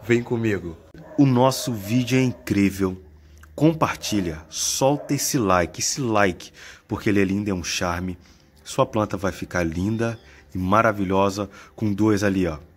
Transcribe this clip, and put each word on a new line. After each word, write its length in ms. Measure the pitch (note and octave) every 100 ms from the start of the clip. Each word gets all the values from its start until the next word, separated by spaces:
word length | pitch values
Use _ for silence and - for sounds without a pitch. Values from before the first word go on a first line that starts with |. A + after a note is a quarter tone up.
Vem 220 | - A#2+
comigo. 520 | A#2+ A#2+ A2+ F#2+ E2+ D#2+ - - - -
O 40 |
nosso 480 | C#3 B2 C3 C3 -
vídeo 460 | A2+ G2 B2 A#2+ B2+
é 60 |
incrível. 760 | B2+ - - G2+ G2 F#2 F#2+ F#2 - - - - -
Compartilha, 880 | - D3+ D#3+ B2 - - G#2+ F2 D#2 -
solta 640 | - - - C3+ C#3+ -
esse 240 | C#3+ - D3
like, 420 | G2+ F2+ E2+ -
esse 220 | - -
like, 500 | B2 G#2+ G2+ E2+ - - - - _
porque 220 | G2+ -
ele 120 | G2+
é 20 |
lindo, 280 | F#2+ G2 G#2
é 20 |
um 100 | F#2
charme. 540 | D#2+ - F#2 F2 F#2 F2+ - - _ _
Sua 240 | - - C3
planta 300 | A2+ G#2 F#2+
vai 140 | F#2+
ficar 300 | E2 - F2+
linda 580 | E2+ E2 G2 A2 A#2 A2+ - - - F#2
e 20 |
maravilhosa 920 | F#2 G#2+ A2+ G2+ F#2 F#2+ G2 F#2+ G2 - - -
com 180 | G#2+
duas 300 | G2 G#2+ G2+
ali, 240 | G2+ F#2+ F2
ó. 100 | D2+ -